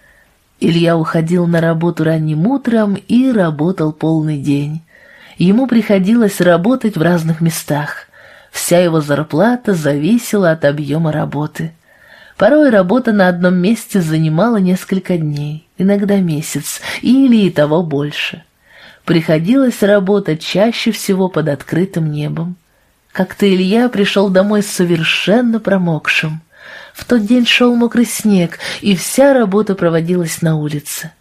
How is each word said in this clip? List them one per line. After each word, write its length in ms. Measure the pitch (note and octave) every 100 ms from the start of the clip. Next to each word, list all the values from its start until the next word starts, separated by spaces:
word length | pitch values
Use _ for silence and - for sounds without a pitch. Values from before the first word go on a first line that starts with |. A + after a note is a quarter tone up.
| _ _ _ _ _ -
Илья 380 | E3+ E3 E3+ E3+
уходил 500 | D#3+ E3 D#3+ F3+ F3
на 140 | E3+
работу 420 | E3 E3 E3+ E3
ранним 420 | D#3 D#3+ D#3 D3+ F#3
утром 480 | C#4 C4 A3+ G#3 G3
и 360 | - A#3+ C4
работал 600 | A3 E3+ C#3+ D#3+ F#3 D#3
полный 440 | D3+ D#3 D#3+ D#3 D3
день. 440 | C#3+ C#3+ D3 D#3 - _ - - - -
Ему 300 | F3 G#3+ C4
приходилось 720 | A#3 G#3 G3+ F#3+ A#3+ G#3+ -
работать 560 | F3 E3+ F#3+ C4 A3 E3+
в 40 |
разных 400 | D#3+ F3 D#3+ D#3+
местах. 680 | E3 - - D3 D3 - - _ - - -
Вся 280 | - - F3
его 220 | F3+ D#3+
зарплата 720 | D3 C#3+ D#3 D3 G#3+ B3 A#3 F3+
зависела 760 | D3 C#3+ D#3 A#3 - G#3 F3+
от 140 | D#3+ C#3+
объема 460 | C#3+ C#3+ D3+ D#3+
работы. 640 | D3+ D#3 C#3 D3+ - D#3+ - _ _ _ - - -
Порой 340 | G3+ D4+ D4
работа 400 | G#3+ F3+ A#3 B3
на 140 | G#3 F3+
одном 280 | F3 F3+ F3+
месте 460 | F3 A3+ - G3+
занимала 560 | D#3+ D#3+ D#3+ D#3 A3+ A3+
несколько 600 | F#3+ F#3 - F#3+ F#3 F3+
дней, 500 | D3+ D3 D3 D3+ - -
иногда 400 | F#3+ G3+ G3+ G3+
месяц 600 | F3 D3+ D#3 C#3+ - - - -
или 440 | - C4 C4+ A#3 F#3+
и 60 |
того 320 | F3 D3 D#3+
больше. 600 | E3 C#3 D3 - - E3+ - _ _ - - - -
Приходилось 760 | E3+ D#3+ D#3 E3+ C4 C4 -
работать 580 | G3 G#3 F#3+ G#3 G3 D#3+
чаще 500 | - F3 A3 A3+ -
всего 380 | G#3 - F#3+ F#3
под 200 | E3+ D3+
открытым 600 | C#3+ - D#3+ F#3+ E3+ D#3+
небом. 440 | D3 D3+ D3+ E3+ F3+ _ _ _ _ _
Как-то 360 | - F#3+ - G3+
Илья 420 | F#3 F#3 A3+ B3
пришел 400 | G3+ G3+ G3+ G3
домой 340 | F#3 G3+ G#3
совершенно 960 | G3+ - F3 E3+ D#3+ - - G#3+ B3 A3+
промокшим. 840 | A3 G3 F3 D#3 - - D#3+ D#3 - _ - - -
В 120 | - -
тот 200 | A#3+ G3+
день 200 | B3 A#3
шел 300 | - B3 A#3+
мокрый 300 | A#3 A#3 A#3
снег, 520 | - G#3+ F#3+ E3+ - - -
и 140 | - F3+
вся 380 | - - C#4
работа 420 | C4 G#3+ G3 G#3 G3
проводилась 680 | E3+ E3 E3 F3+ E3 -
на 140 | E3 D#3
улице. 560 | D3+ D3 - - D#3+ -